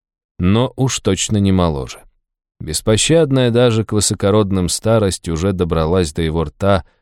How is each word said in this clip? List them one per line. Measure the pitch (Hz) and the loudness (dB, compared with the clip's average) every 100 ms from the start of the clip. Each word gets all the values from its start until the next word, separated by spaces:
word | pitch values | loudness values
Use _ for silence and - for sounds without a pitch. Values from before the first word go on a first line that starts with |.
| _ _ _ - | _ _ _ -4
Но | 90 110 131 - | 0 2 0 -2
уж | 131 - | -4 -2
точно | - - - 107 | -2 -2 -2 0
не | 98 | 2
моложе. | 95 87 71 62 - - _ _ _ _ _ | 2 0 -2 -8 -14 -20 _ _ _ _ _
Беспощадная | - 80 - 107 - 165 151 135 123 | -10 -6 0 0 2 2 2 2 2
даже | 117 123 113 | 2 2 2
к | 107 | 0
высокородным | 104 - 104 98 107 101 95 87 | -2 -2 -2 2 2 2 0 -2
старость | - 110 113 101 - - | -2 0 2 2 -2 -6
уже | 80 95 | -2 -2
добралась | 92 87 82 80 95 82 | -2 -2 0 0 0 0
до | - | -2
его | 80 80 | -4 -2
рта, | 76 - 98 98 - _ | -4 -2 0 0 -2 _